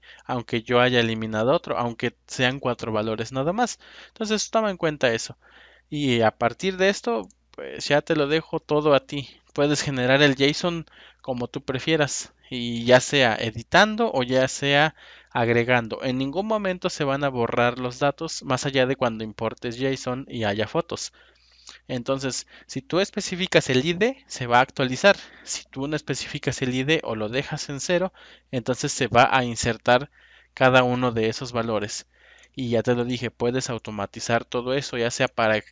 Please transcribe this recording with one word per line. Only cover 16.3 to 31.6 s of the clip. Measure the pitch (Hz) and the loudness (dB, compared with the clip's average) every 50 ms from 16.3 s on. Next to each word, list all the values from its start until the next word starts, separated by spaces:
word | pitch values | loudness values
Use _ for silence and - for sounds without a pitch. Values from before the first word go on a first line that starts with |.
| 139 180 208 | -4 -4 -4
momento | 220 220 214 202 185 185 180 - 175 | -2 -4 -2 -2 -4 -4 -4 -6 -6
se | - - 151 | -4 -2 -2
van | 135 135 139 143 | -2 -2 0 -2
a | 139 | -2
borrar | 131 123 117 117 - 123 120 120 117 131 | 0 -2 -2 0 2 2 2 2 0 -2
los | 127 123 120 | -6 -8 -4
datos | - 143 143 - - 165 156 - - - | 0 0 0 0 -2 -6 -10 -10 -8 -4
más | 139 131 127 - | -4 -2 -2 -2
allá | 143 135 135 127 | 0 2 2 2
de | 127 135 | 2 2
cuando | - 127 120 113 110 110 | 0 0 -2 -2 -4 -8
importes | 110 101 - 117 110 - - - 120 113 | -10 -8 -6 -6 -6 -6 -6 -8 -8 -6
json | 120 135 135 135 127 - 127 123 131 139 - | -4 -2 -2 -2 -2 -4 -6 -6 -6 -8 -8
y | 135 120 110 | -6 -2 -2
haya | 101 101 110 104 | 0 0 -2 -2
fotos. | - - 160 - - 104 - - - - _ _ _ _ _ _ _ _ _ _ - - - _ | -2 -2 -4 -4 -4 -6 -10 -10 -12 -14 _ _ _ _ _ _ _ _ _ _ -20 -20 -18 _
Entonces, | - 135 123 117 - 135 135 135 131 120 - - - - - - | -8 -8 -4 -2 -2 -2 -2 -2 -4 -6 -6 -10 -12 -18 -20 -18
si | - - 131 | -12 -10 -10
tú | - - 156 175 | -6 -2 0 0
especificas | 202 - - 208 - - 185 170 185 175 - 160 - - | 0 0 -4 -8 -8 -6 -6 -6 -2 2 4 4 4 4
el | 127 127 135 | 2 0 0
I | 170 170 | 0 0
D, | 180 214 247 269 - _ | 0 0 0 -2 -4 _
se | - - - 127 | -14 -10 -8 0
va | 120 120 123 | 4 4 4
a | |
actualizar. | 131 - - - 135 127 127 - - 202 190 - - - - - - | 4 4 0 -2 -2 -2 0 4 4 4 4 4 -2 -16 -20 -18 -12
Si | - - - - | -12 -12 -12 -12
tú | _ - 135 135 | _ -10 -8 -6
no | 147 156 | -4 -4
especificas | 147 - - 139 - - - - 143 - 139 - - | -4 -4 -6 -6 -6 -6 -8 -10 -6 -4 -4 -2 -2
el | 135 127 123 | -2 0 0
I | 131 131 | 0 2
D | 143 160 156 - | 2 0 0 0
o | 117 113 | -2 -4
lo | 110 107 104 | -4 -4 -2
dejas | 120 139 139 - 160 143 - - | -2 -4 -4 -4 -6 -8 -8 -8
en | 143 135 | -10 -6
cero, | - - 180 170 - - - - - - - - _ _ | -2 0 0 0 0 -2 -6 -12 -20 -20 -20 -20 _ _
entonces | - 127 110 131 123 - - 143 | -6 -4 -2 -2 -2 -2 -4 -4
se | - - 135 | -2 -2 -2
va | 107 - 120 127 - - | 4 6 6 6 6 4
a | 131 123 | 2 0
insertar | 120 117 - - 123 110 110 - 123 123 127 143 - _ _ _ _ - - _ _ _ | -2 -4 -4 -2 -2 -4 0 2 4 4 4 2 -2 _ _ _ _ -20 -20 _ _ _
cada | - 131 127 127 131 127 | 2 4 6 6 6 4
uno | 123 123 123 127 123 | 4 2 0 0 0
de | 117 113 110 113 | 0 0 0 0
esos | 107 - 135 120 | -2 -4 -8 -6
valores. | 123 117 | -4 -4